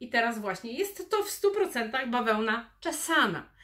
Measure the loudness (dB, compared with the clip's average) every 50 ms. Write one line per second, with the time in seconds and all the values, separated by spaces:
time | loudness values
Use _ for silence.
0 | -8 -2 0 2 2 2 0 -2 -4 -6 -6 -6 -8 -6 -4 -4 -4 -4 -6 -10
1 | -4 0 0 0 0 0 -2 2 2 2 4 2 0 0 0 -4 -4 -2 -2 -4
2 | -2 0 0 2 2 2 2 2 2 0 0 -2 -4 -10 _ _ -6 -6 -4 -4
3 | 0 2 4 4 4 4 2 -4 -8 -12 _ _